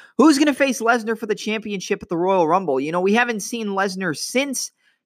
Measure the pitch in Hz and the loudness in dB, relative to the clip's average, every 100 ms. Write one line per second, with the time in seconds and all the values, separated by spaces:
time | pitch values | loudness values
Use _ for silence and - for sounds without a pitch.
0 | - - 302 269 294 262 277 233 226 247 | -10 4 4 6 2 2 0 0 0 0
1 | 214 220 214 208 214 220 214 196 - 196 | 0 -6 -4 -6 -4 -6 -6 -8 -4 -6
2 | - 165 180 190 156 180 180 135 147 175 | -4 -2 2 4 4 4 2 0 0 0
3 | 190 220 240 220 - 240 208 190 196 185 | 2 2 2 -2 -6 -6 -4 -2 -2 -2
4 | 185 139 - 254 285 247 - - _ _ | -6 -6 -4 -2 -2 -6 -8 -14 _ _